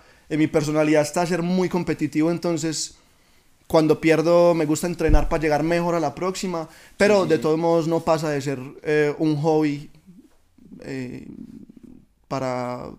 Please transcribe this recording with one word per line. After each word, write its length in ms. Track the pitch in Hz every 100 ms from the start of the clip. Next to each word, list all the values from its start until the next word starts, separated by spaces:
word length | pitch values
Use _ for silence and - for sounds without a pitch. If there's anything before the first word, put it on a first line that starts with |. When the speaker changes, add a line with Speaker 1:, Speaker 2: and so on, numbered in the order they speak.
| _ _ -
Speaker 1:
En 100 | 156
mi 80 | 151
personalidad 560 | 160 151 151 151 151
está 240 | 147 185 170
ser 160 | 175
muy 260 | 175 185 180
competitivo, 600 | 180 165 151 151 151 160
entonces, 680 | 170 175 165 160 147 - - _ _ _ _ _ _ -
cuando 320 | 165 156 151
pierdo, 540 | 160 156 156 175 175
me 120 | 165 151
gusta 200 | 156 175
entrenar 400 | 175 160 151 135
para 140 | 165
llegar 200 | 156 147
mejor 300 | 160 170 170
a 60 | 170
la 140 | 147
próxima. 540 | - 180 185 190 170 156 - - -
Pero, 280 | 202 202
Speaker 2:
Sí, 40 | 170
sí, 40 |
Speaker 1:
de 40 | 156
Speaker 2:
sí. 60 |
Speaker 1:
todos 160 | 160 160
modos, 300 | 170 170 160
no 120 | 165
pasa 300 | 165 160 156
de 100 | 143
ser, 160 | 135 131 131 -
eh, 320 | - 151 147 147
un 180 | 160 147
hobby, 520 | 160 156 156 143 151 - 190 175 - _ _ _ - -
eh, 440 | - 135 127 135 - - - - - - - - _ _ -
para, 640 | 135 131 127 123 123 -